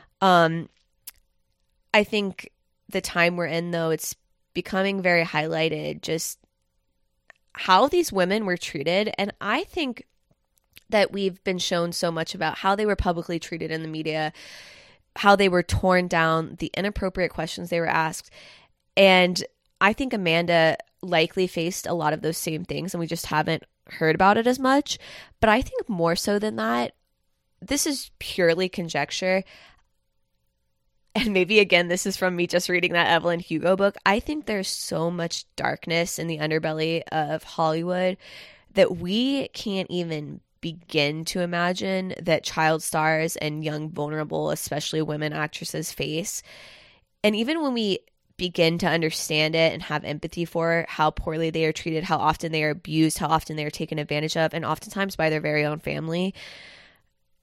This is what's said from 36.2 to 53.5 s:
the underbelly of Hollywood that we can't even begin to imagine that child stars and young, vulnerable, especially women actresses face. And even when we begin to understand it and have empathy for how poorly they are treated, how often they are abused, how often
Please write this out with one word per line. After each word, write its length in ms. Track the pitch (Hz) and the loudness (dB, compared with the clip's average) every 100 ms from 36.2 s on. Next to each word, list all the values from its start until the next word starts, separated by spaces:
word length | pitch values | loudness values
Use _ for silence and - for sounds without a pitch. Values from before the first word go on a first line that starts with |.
| 165 | -6
the 100 | 156 | -4
underbelly 640 | 151 156 160 156 160 165 - | -2 -2 -2 -2 -2 -2 -2
of 320 | 160 147 156 | -2 -2 -4
Hollywood 720 | - - 160 160 170 180 185 190 - - - - _ - | -6 -2 0 0 -2 -2 -2 -2 -10 -20 -20 -20 _ 4
that 200 | 190 170 | 4 4
we 540 | 175 208 254 277 - | -2 0 0 0 -4
can't 420 | - - 190 185 | -6 -6 -4 -2
even 480 | 180 170 156 147 143 - _ | -4 -4 -4 -8 -12 -18 _
begin 640 | 170 165 - 156 143 156 | -10 -10 -4 0 0 0
to 180 | 165 185 | -4 -4
imagine 720 | 175 175 175 185 196 190 185 - | -2 0 0 -2 -2 -4 -4 -6
that 240 | 175 156 | 0 0
child 380 | - - 160 160 | 0 0 2 2
stars 540 | - 160 156 160 160 - | 0 0 2 2 0 -2
and 280 | 151 151 | -4 -4
young, 280 | 156 151 156 | -4 -6 -6
vulnerable, 580 | 147 147 156 151 156 151 | -6 -4 -4 -4 -2 -2
especially 540 | 151 - 147 - 156 | -2 -4 -6 -4 -2
women 280 | 156 151 151 | -2 -2 -4
actresses 600 | 151 151 - 165 156 160 | -4 -6 -6 -8 -8 -8
face. 500 | - 151 156 214 - - - - - - _ _ _ | -6 -6 -6 -6 -8 -12 -20 -20 -20 -20 _ _ _
And 120 | 208 214 | 0 2
even 260 | 233 320 | 0 0
when 120 | 294 | -2
we 260 | 240 214 185 - _ _ - | 0 0 -2 -6 _ _ -8
begin 420 | 180 170 165 170 | -4 2 2 2
to 80 | 175 | 0
understand 680 | 165 160 - - 156 156 160 | 0 0 -4 -2 0 2 4
it 160 | 160 | 2
and 100 | - | 0
have 200 | 180 151 | -4 -6
empathy 420 | - 151 165 - 165 | -6 -8 -8 -6 -4
for 400 | 170 165 165 160 | -2 0 0 -2
how 240 | - 156 | 0 0
poorly 400 | - - 160 165 | 0 -4 -4 -2
they 140 | 160 160 | 0 0
are 60 | |
treated, 320 | 160 - 160 | -2 -4 -4
how 140 | 180 156 | -2 0
often 340 | 151 156 165 | 2 0 -2
they 120 | 156 | -2
are 80 | 151 | -2
abused, 480 | 147 - 156 160 - | -2 -2 2 2 2
how 80 | 151 | 0
often 280 | 160 - | 0 0